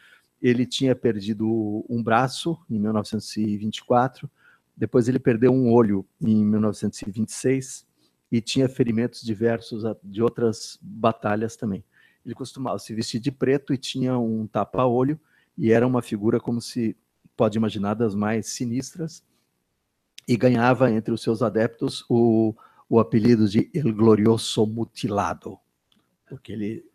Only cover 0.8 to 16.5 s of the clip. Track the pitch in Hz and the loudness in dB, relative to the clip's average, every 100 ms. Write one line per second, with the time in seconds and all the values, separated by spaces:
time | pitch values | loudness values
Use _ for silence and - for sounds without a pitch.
0.8 | 135 123 120 104 101 107 110 113 107 107 | 0 2 0 -2 -4 -4 -2 -2 -2 -6
1.8 | - 120 113 113 131 - 170 160 - 110 | -6 -4 2 2 2 -2 -6 -6 -4 -2
2.8 | 107 107 101 107 - 107 107 104 107 - | 0 -2 -2 -6 -6 -4 -4 -4 -6 -6
3.8 | - 123 127 - 147 _ _ _ _ - | 0 2 2 -4 -18 _ _ _ _ -8
4.8 | 117 131 117 127 127 110 127 131 120 120 | 0 2 2 0 0 4 4 4 4 6
5.8 | 110 98 - - 110 107 104 107 107 98 | 6 2 -4 -4 2 4 4 2 0 -2
6.8 | 104 - 104 107 107 - 131 135 131 - | -6 -6 -8 -6 -6 -2 -2 -2 -4 -14
7.8 | _ _ _ _ - 117 - 131 131 131 | _ _ _ _ -4 -2 0 0 0 2
8.8 | 117 110 120 - 117 101 117 113 - 113 | 0 0 -2 -4 -8 -2 0 0 -6 -8
9.8 | 110 104 98 98 117 - 117 107 - - | -6 -8 -10 -2 -2 0 -2 -2 -10 -18
10.8 | - 113 110 - 107 107 110 - 113 98 | -18 -2 -2 0 -2 -2 -4 -6 -6 -6
11.8 | - _ _ _ - 113 123 135 127 101 | -10 _ _ _ -16 -14 -14 -8 -6 -6
12.8 | - 110 113 117 135 131 131 139 - 135 | -8 -8 -6 -6 -6 -4 -2 -2 -2 -6
13.8 | - 131 127 127 113 110 107 110 101 - | -6 -4 -2 -2 -2 -4 -4 -4 -4 0
14.8 | 127 120 135 156 _ _ _ - 110 113 | 0 2 0 -2 _ _ _ -2 2 4
15.8 | 123 123 - 107 107 120 123 | 4 0 -2 -4 0 -2 -2